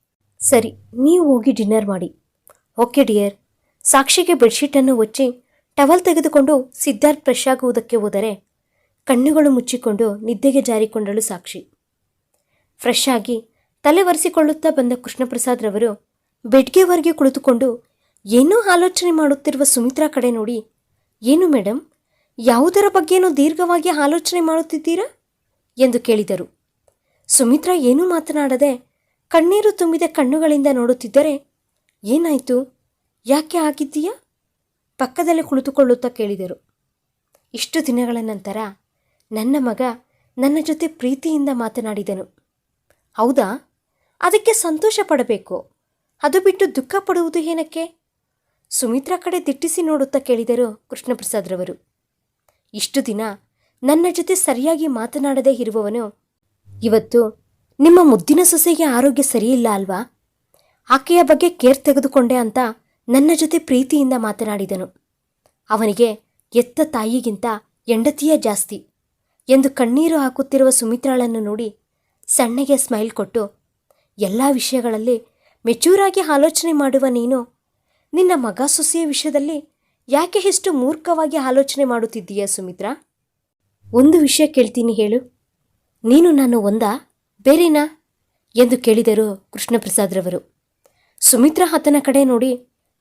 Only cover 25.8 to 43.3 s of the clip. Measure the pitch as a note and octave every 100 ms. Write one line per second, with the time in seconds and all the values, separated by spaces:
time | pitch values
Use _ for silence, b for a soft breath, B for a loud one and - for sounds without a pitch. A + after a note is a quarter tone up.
25.8 | C4 A#3+ A#3+ G#3+ G3+ F#3 - _ _ _
26.8 | _ _ _ _ - - A#3+ D4+ F4 F4+
27.8 | B3 C#4 F4+ E4 D#4+ D4+ C#4 B3+ C#4+ B3
28.8 | _ _ _ _ - E4 E4+ G#4 G#4 G4+
29.8 | E4+ D#4+ E4 E4 B3+ D#4 D#4+ D4 C#4 B3+
30.8 | A#3+ B3 A3 C4+ D4+ C#4 _ _ _ _
31.8 | _ _ G3+ D4 E4+ C4+ - B3 C4+ _
32.8 | _ _ _ _ A3 D4 D#4 F4 D4+ D4
33.8 | C#4 D4+ E4+ C5 _ _ _ _ _ _
34.8 | _ - B3+ - E4 E4 D#4+ C4+ C4+ C#4
35.8 | B3+ B3 B3 B3 G#3 F#3+ F3+ - _ _
36.8 | _ _ _ _ _ _ _ A3+ - E4
37.8 | C4+ A#3+ A#3+ A#3 A3 G3+ G3 G#3+ G#3 G3
38.8 | _ _ _ _ _ G#3+ A#3 C#4+ B3 A3
39.8 | B3+ A#3 _ _ _ - C#4 D#4 D#4+ D#4
40.8 | D#4+ D#4+ B3 C4+ E4 D4+ C#4 B3 A3 A#3+
41.8 | A3 G#3 F#3+ F#3 - _ _ _ _ _
42.8 | _ _ _ - A#3